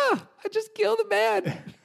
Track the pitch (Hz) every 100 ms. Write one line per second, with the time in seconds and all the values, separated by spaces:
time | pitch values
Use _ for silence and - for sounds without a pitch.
0 | 554 415 - _ 403 415 440 - 415 453
1 | 415 403 440 415 180 - - -